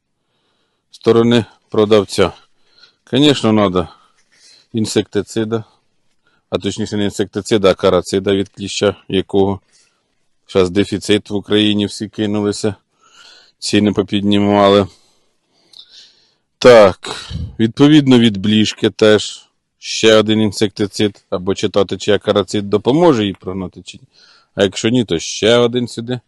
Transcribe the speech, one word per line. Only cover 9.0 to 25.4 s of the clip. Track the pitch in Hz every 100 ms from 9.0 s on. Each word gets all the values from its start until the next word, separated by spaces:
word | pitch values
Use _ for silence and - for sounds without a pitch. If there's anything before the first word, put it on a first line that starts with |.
| -
якого. | 95 90 101 98 98 - _ _ _ _ _ _ _ _
Щас | 98 92
дефіцит | 87 98 98 - 104 -
в |
Україні, | 101 - 104 107 104 101
всі | - 104
кинулися, | - 107 107 104 101 107 101 _ _ _ _ - - _ _
ціни | - 104 104
попіднімали. | 98 98 104 101 104 101 101 101 101 95 - _ _ _ _ _ _ _ - - - - _ _ _ _ _
Так, | 127 117 101 87 - - - - 85 -
відповідно | 113 - 143 151 135 127
від | 117 98
бліжки | 101 107 104 - 110
теж | - 110 107 - - _ _ _ _
ще | - - 110
один | 110 107 107
інсектицид, | 107 95 107 - 104 - 107 - _
або | 92 92
читати, | 95 104 101 95 95
чи | -
акарацид | 98 - 101 95 107 101
допоможе | 104 113 143 175 123 104
їй | 92
прогнати, | 95 95 90 90
чи | - -
ні. | _ _ _ _ _
А | -
якщо | 101 - 113
ні, | 127
то | 107 82
ще | - -